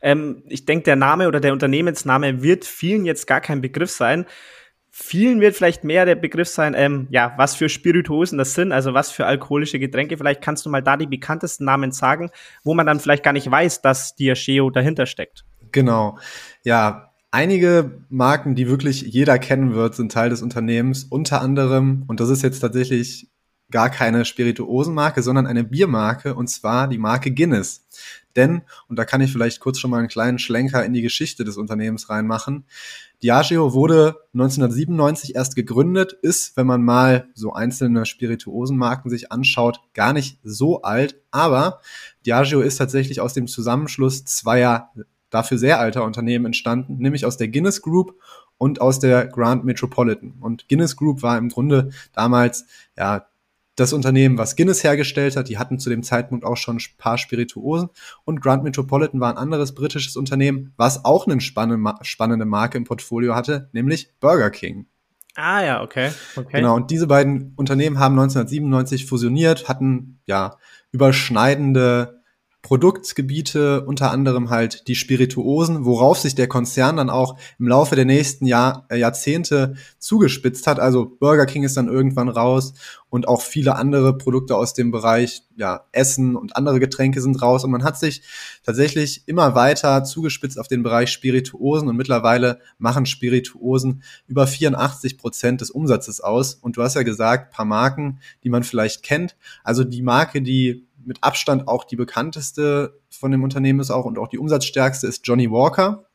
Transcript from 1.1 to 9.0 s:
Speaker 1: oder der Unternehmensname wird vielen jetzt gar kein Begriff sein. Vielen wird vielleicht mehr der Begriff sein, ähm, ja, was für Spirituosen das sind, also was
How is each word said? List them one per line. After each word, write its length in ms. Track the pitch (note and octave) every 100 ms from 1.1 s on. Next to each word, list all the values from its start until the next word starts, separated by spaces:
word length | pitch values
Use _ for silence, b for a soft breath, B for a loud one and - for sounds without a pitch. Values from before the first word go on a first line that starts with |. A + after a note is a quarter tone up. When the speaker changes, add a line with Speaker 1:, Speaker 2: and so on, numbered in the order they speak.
| D#3+ F3+
Speaker 1:
oder 120 | D3
der 120 | C#3
Unternehmensname 920 | C3+ C3+ C#3 F3 D#3 C#3+ C3 C#3+ B2+
wird 200 | C#3 F#3
vielen 420 | - - E3 G#3+ F3
jetzt 200 | D3 -
gar 160 | C3+
kein 180 | - C#3+
Begriff 300 | B2+ C#3+ F3
sein. 380 | - A#2+ D#3 F3+ B B B B B _
Vielen 500 | - - E3+ A#3 A#3
wird 140 | G#3 G3+
vielleicht 280 | F3+ E3+
mehr 220 | D3 E3+ F3+
der 80 |
Begriff 340 | E3 E3 E3 E3+
sein, 280 | - D3+ C3+
ähm, 300 | C#3+ C#3 C3
ja, 240 | B2+ A#2+ B2+
was 200 | C3 -
für 140 | D#3
Spirituosen 680 | - F3 E3+ E3 D3+ F3 C#3+
das 160 | C3
sind, 180 | - F#3
also 220 | C3 C3+
was 160 | C3